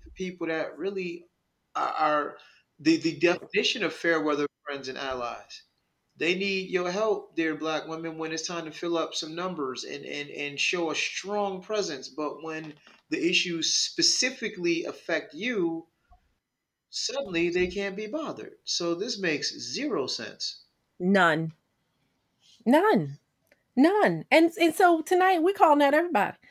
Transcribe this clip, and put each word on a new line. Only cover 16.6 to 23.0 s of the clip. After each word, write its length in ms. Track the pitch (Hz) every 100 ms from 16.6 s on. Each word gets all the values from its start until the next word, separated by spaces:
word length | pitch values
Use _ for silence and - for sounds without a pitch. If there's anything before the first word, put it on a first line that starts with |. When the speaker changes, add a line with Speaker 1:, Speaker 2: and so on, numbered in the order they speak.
| _ _ _
Speaker 1:
suddenly 600 | - - 262 277 170 170
they 180 | 175 180
can't 260 | 190 196
be 140 | 190 208
bothered. 460 | 294 269 - - -
So 320 | - - 170 170
this 240 | 233 220
makes 360 | 180 147 - -
zero 520 | 120 151 285 202 127
sense. 560 | - 104 - - - _ _ _ -
Speaker 2:
None. 540 | 180 196 170 156 160 - _ _ _ _ _ _ _ _ _ _ -
None. 520 | 285 415 320